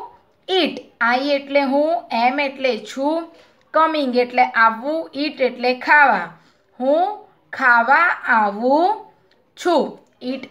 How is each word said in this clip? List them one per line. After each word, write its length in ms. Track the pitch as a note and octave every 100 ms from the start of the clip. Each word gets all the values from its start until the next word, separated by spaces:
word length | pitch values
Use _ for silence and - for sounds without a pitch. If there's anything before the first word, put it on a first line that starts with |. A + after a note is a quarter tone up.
| - - _ _ -
eat. 300 | F#4 D4 - - -
I 180 | A#3 B3+ C#4+
એટલે 340 | C#4 C#4 C#4
હું, 400 | C4+ C#4 D4+ E4+ - A#3 B3
am 120 | C#4+
એટલે 460 | C#4 C4+ C4 G#3+ -
છું, 460 | C4 C#4+ E4 E4 - _ _ _ -
coming 420 | D#4+ D#4 C4 A#3+
એટલે 260 | B3 B3+
આવવું, 640 | B3 A3+ A3+ A3 C4+ D#4+ E4
eat 280 | C4+ D4+ -
એટલે 320 | B3 B3 B3
ખાવા. 580 | B3 D4+ D4+ C#4 G3+ E3+ D#3+ _ _ _ -
હું 480 | C4 D#4 F#4+ G#4 - _ _
ખાવા 440 | - C4 A#3+ A#3 D4 F4 - D4+
આવું 840 | A#3 G#3 G3+ B3 D4 F#4 G#4+ - _ _ _ _ - F4+
છું. 320 | D#4+ G3 - _ _
Eat 280 | B3 C4+ -